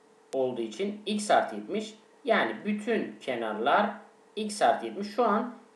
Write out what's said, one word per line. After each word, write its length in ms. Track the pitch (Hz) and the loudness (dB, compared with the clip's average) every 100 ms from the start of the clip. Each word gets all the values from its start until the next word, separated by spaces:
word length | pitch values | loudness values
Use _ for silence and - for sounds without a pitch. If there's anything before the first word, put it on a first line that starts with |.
| _ _ _ | _ _ _
olduğu 280 | 135 127 120 | 0 0 0
için 400 | 110 - 202 - - | -4 -4 -6 -6 -4
x 260 | 208 - | -2 4
artı 240 | 127 - 104 | 4 4 -2
yetmiş. 380 | 107 202 214 - _ _ 269 | -6 -6 -6 -10 _ _ 0
Yani 300 | 202 120 - 208 | 2 2 -2 -4
bütün 540 | 208 - 214 120 - | -2 0 0 -2 -8
kenarlar 680 | - 120 113 104 123 175 214 - - _ _ - | -6 -4 -2 0 4 4 4 -2 -14 _ _ -8
x 260 | 214 - | -6 2
artı 240 | 127 104 117 | 4 4 0
yetmiş. 220 | 113 208 | -6 -6
Şu 160 | - | 0
an 320 | 233 208 254 - - | 2 2 0 -8 -20